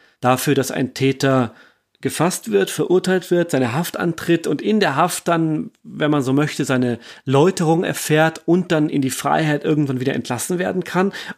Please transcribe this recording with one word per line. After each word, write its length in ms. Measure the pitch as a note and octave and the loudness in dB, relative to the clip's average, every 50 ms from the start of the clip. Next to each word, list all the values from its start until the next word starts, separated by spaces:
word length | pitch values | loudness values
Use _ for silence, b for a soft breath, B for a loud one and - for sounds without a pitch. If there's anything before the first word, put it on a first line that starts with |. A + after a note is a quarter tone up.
| b b b b | b b b b
dafür, 340 | - B2+ B2+ B2+ - D3+ C#3 | 0 0 0 2 2 0 2
dass 160 | C3+ B2+ - | 2 0 0
ein 220 | - D#3+ C3+ B2 | -2 -4 -4 -4
Täter 640 | - - C3+ C3+ C3+ C3 - C#3 C3+ C3 B2 A2 b b b b b b b b b _ | -2 -2 0 0 0 2 2 2 2 2 2 0 b b b b b b b b b _
gefasst 520 | - C3 - - D3+ F3+ F3 - - A3+ | -6 -6 -2 0 0 0 -2 -4 -4 0
wird, 180 | G#3+ - F#3+ - | 0 0 0 0
verurteilt 640 | - - D3+ - F3 F#3 F3+ F#3 F#3 F#3 F3 - | -2 -2 0 2 2 2 2 2 0 0 0 0
wird, 180 | F3+ F3 E3+ E3+ | 0 0 0 0
seine 220 | - C3 B2+ A#2 | 0 0 0 0
Haft 260 | A2+ D3+ F3 - - - | 0 -2 -4 -4 -4 -4
antritt 480 | - F3 E3 - - - E3+ E3 E3 | -4 -4 -4 -4 -2 0 0 0 0
und 160 | - D#3 C#3+ | -2 -4 -2
in 160 | - G3+ G#3+ G#3+ | 0 0 2 2
der 160 | G3 D#3 C3+ | 2 0 2
Haft 320 | C#3+ F3 F3 - - - | 2 0 0 -2 -4 -2
dann, 460 | F#3 E3 E3 D#3+ D#3 D#3 D#3+ E3 - - _ | 0 0 2 2 0 0 -2 -6 -8 -12 _
wenn 300 | - A2 - D3+ D#3 D3 | -20 -12 -6 -2 0 0
man 100 | D3+ D3 | 2 2
so 100 | B2+ B2+ | 2 2
möchte, 320 | C3 C#3+ D3+ C#3+ - - C#3+ | 2 2 0 0 -2 -4 -2
seine 360 | - C3+ B2+ B2+ B2 A#2+ A2+ B B B B B | 0 0 0 0 0 -2 -4 B B B B B
Läuterung 580 | C3+ C3 C#3 D3+ F#3+ F#3+ - F3 D#3 E3 E3 | 2 4 4 4 4 2 0 0 2 2 2
erfährt 600 | F#3+ - - - - - D3+ D#3 D#3+ D#3+ D#3+ - - | 0 -2 -4 -4 -2 0 2 4 4 2 0 -2 0
und 240 | - E3+ F#3 F3+ - | 2 2 2 2 2
dann 180 | E3+ D#3 D3+ D#3 | 0 2 2 0
in 140 | - D3 | 0 0
die 80 | C3 C3 | -2 -2
Freiheit 540 | - - - C#3+ D3+ D#3 D#3+ D#3 D3 C#3+ - | -2 -4 -2 0 0 2 2 0 0 0 0
irgendwann 340 | - D#3 D3 D3+ C3+ C3 B2 | 0 0 0 0 0 -2 -2
wieder 160 | B2+ C3+ - | -2 -2 -2
entlassen 460 | - - - B2 A#2 - - F#3 E3+ | -2 -4 -4 -6 -6 -4 -4 -2 -2
werden 240 | F#3 F#3+ F#3 F#3 F3+ | -2 -2 -4 -4 -4
kann 280 | - - F3 F#3+ G3+ B B B B B | -2 -2 0 0 0 B B B B B